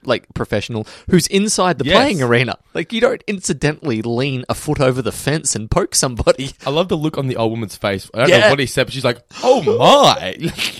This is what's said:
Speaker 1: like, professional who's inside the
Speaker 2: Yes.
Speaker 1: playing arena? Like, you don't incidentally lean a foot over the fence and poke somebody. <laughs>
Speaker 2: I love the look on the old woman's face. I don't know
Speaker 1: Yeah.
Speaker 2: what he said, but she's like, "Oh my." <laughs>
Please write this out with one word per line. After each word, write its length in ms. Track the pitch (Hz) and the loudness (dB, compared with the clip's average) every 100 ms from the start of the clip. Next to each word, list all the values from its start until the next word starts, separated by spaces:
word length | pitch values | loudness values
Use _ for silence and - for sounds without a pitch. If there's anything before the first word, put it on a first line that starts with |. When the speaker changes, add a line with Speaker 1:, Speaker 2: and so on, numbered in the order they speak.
| - | -2
Speaker 1:
like, 280 | 113 - | -2 -4
professional 540 | - 117 104 - 113 110 - - | -8 -4 -4 -4 -6 -8 -12 2
who's 180 | 180 - | 2 4
inside 500 | 196 214 - 185 143 | 0 0 0 0 0
the 80 | 135 | 2
Speaker 2:
Yes. 100 | 190 | 4
Speaker 1:
playing 260 | 277 185 | 4 2
arena? 360 | 127 120 123 - _ | 2 2 0 -6 _
Like, 200 | 160 170 | -10 -6
you 80 | 226 | 0
don't 220 | 240 - - | 0 0 -6
incidentally 720 | 196 - 147 147 151 156 113 | -6 -4 -2 -2 -2 -4 -4
lean 440 | 110 117 139 127 123 | -2 -2 -2 -4 -6
a 60 | 113 | -6
foot 240 | - 143 | -4 0
over 220 | 131 127 | 0 0
the 100 | 113 | -2
fence 440 | - - 156 - - | -4 -4 -4 -2 -6
and 120 | 110 | -2
poke 240 | - 202 | -2 0
somebody. 580 | - 135 117 - - 131 - | -2 -2 -2 0 0 -2 -8
<laughs> 60 | - | -4
Speaker 2:
I 40 | |
love 180 | 147 180 | -2 0
the 100 | 170 | -2
look 200 | 151 151 | -2 -4
on 100 | 131 | -4
the 80 | 117 | -2
old 160 | 113 | -2
woman's 240 | 113 107 - | -2 -8 -6
face. 340 | 107 98 - | -4 -4 -6
I 60 | - | -4
don't 100 | 143 | 2
know 80 | 190 | 4
Speaker 1:
Yeah. 120 | 208 | 4
Speaker 2:
what 100 | 143 | 2
he 60 | 127 | 0
said, 200 | - 123 | -2 -4
but 80 | |
she's 100 | 127 | -2
like, 160 | 127 120 _ - | -4 -4 _ -4
"Oh 180 | 240 262 | 2 2
my." 760 | 214 - 139 285 208 - 92 - | 2 4 6 6 6 2 -2 -6
<laughs> 200 | 156 - - | -8 -6 -8